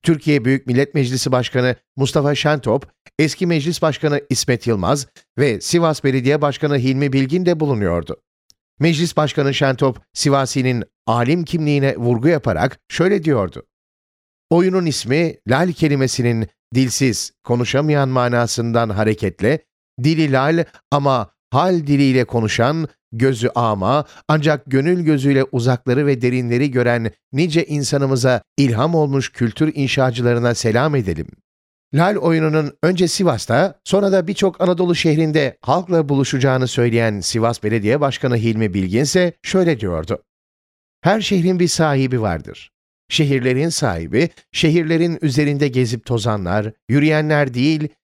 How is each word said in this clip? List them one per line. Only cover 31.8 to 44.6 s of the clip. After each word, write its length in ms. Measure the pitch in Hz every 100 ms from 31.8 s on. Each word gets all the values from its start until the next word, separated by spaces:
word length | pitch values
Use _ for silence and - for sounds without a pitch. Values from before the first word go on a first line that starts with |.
| _
Lal 220 | 139 180 208
oyununun 600 | 165 160 156 156 147 -
önce 240 | 170 180 175
Sivas'ta, 720 | - 180 117 - 123 185 -
sonra 280 | - 190 202
da 160 | 190 170
birçok 340 | 202 190 -
Anadolu 340 | 180 175 180 170
şehrinde 600 | 165 151 160 151 135 -
halkla 480 | - 160 180 170 143
buluşacağını 580 | 139 135 135 135 131 127
söyleyen 520 | - 120 117 113 104
Sivas 440 | 90 113 113 120
Belediye 380 | 107 113 104 139
Başkanı 360 | 139 131 131 120
Hilmi 360 | 113 110 110
Bilgin 280 | 95 92 107
ise 320 | 143 185 175 -
şöyle 360 | - 190 170 131
diyordu: 440 | 101 82 80 - _ _ _ _ _ _ _ _
"Her 200 | 175 214
şehrin 380 | 185 196 170 185
bir 80 | 175
sahibi 540 | - 160 139 131 127
vardır. 500 | 107 82 - - - _ _ _ _
Şehirlerin 600 | - 147 135 127 127 165
sahibi, 600 | 156 131 85 82 117 165 - _
şehirlerin 680 | -